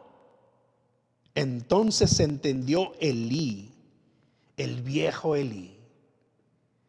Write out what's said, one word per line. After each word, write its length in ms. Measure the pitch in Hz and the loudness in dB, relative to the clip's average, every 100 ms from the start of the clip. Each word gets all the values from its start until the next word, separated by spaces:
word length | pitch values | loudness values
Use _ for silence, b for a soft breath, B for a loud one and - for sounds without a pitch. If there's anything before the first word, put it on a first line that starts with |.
| - - _ _ _ _ _ _ _ _ _ _ _ | -20 -20 _ _ _ _ _ _ _ _ _ _ _
Entonces 840 | 147 135 123 117 185 220 - 185 - | -2 -2 -4 2 4 4 4 4 4
entendió 720 | 156 139 147 131 127 165 185 - | 2 0 -2 0 2 2 0 -2
Elí, 720 | 160 117 113 143 143 101 104 - _ _ _ _ _ _ _ - | -2 0 -2 -2 -2 -4 -10 -20 _ _ _ _ _ _ _ -8
el 260 | 131 123 | -6 -6
viejo 540 | 123 147 156 - 170 147 | -4 -2 -2 -2 -2 0
Elí, 420 | 135 104 90 98 - _ _ _ _ _ _ _ _ _ | -2 -6 -14 -20 -20 _ _ _ _ _ _ _ _ _